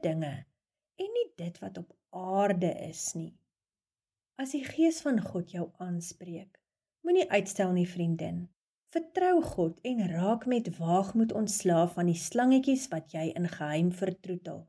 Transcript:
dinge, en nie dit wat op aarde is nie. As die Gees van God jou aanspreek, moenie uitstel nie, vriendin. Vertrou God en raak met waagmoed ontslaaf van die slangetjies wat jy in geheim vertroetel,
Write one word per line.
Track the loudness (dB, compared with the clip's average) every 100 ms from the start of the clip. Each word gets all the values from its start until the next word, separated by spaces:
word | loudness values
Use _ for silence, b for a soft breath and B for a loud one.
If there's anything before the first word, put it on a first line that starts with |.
dinge, | -2 -2 -4 -6 -12 _ _ _ _ -10
en | -4 -2
nie | -4 -4
dit | -10 -10
wat | -14 -12
op | -16 _ _
aarde | -10 -2 2 4 4 2 0
is | -8 -8 -8
nie. | -8 -10 -14 _ _ _ _ _ _ _ _ _ -12
As | -6
die | -6 -6
Gees | 2 2 2
van | 0 0
God | 0 -6 -6
jou | -8 -8 -8
aanspreek, | -6 -6 -6 -14 -12 -12 -14 _ _ _ _ _ 2
moenie | 4 4
uitstel | 2 0 0 2
nie, | 2 0
vriendin. | 0 -2 0 -4 -6 -10 _ _ _ _
Vertrou | -6 -2 0 4 4
God | 2 0 -2 -2
en | -4 -2 0
raak | 0 0 0 0
met | -2 -2 -4
waagmoed | 2 2 2 2 2 0
ontslaaf | -2 0 4 4 4 2
van | 0
die | 0
slangetjies | -2 2 6 6 6 0 0
wat | -8 -6
jy | -4 -4
in | -2 -4
geheim | -2 -2 2 2
vertroetel, | 2 -4 -4 -8 -10 -8 -14